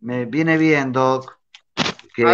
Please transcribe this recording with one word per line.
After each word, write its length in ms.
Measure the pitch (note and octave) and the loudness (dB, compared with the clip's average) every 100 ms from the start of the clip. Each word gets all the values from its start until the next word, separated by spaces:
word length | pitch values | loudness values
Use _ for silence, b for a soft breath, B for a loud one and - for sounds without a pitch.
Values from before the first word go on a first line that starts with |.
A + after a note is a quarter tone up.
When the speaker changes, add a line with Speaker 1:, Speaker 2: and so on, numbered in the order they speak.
Speaker 1:
me 240 | A2+ B2 | -8 -8
viene 320 | A#2 C#3 E3 D#3+ | -6 -2 0 2
bien, 320 | D#3+ D3 C3 | 2 2 0
Doc, 460 | B2+ C3 C3 B2+ - _ - _ - - - - | 0 0 0 -4 -20 _ -20 _ -8 -8 -8 -12
que 80 | - | -2
Speaker 2:
A 40 | A#2 | 2